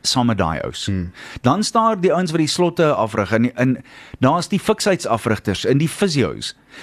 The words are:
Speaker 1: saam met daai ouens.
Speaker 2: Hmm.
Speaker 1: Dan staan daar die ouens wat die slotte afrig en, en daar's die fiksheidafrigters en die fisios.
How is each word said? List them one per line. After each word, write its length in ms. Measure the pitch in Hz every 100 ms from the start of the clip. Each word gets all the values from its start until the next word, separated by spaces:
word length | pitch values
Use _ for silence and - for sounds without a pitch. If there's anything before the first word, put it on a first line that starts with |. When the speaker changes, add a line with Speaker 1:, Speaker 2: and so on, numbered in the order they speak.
Speaker 1:
saam 240 | - 131 120
met 100 | 101
daai 220 | 82 78
ouens. 260 | - - -
Speaker 2:
Hmm. 260 | 95 87 - - -
Speaker 1:
Dan 220 | 127 175
staan 220 | 214 233 226
daar 80 | 214
die 120 | 180
ouens 180 | 165 185
wat 80 | 160
die 80 | 151
slotte 460 | - 175 - 156
afrig 380 | 101 107 104 95
en, 240 | 110 120 -
en 220 | 127 123 - - - -
daar's 300 | 127 170 -
die 100 | 196
fiksheidafrigters 1080 | - 214 208 185 - 113 110 107 - 92 -
en 120 | 139
die 120 | 160
fisios. 640 | - 202 147 92 53 - - _ -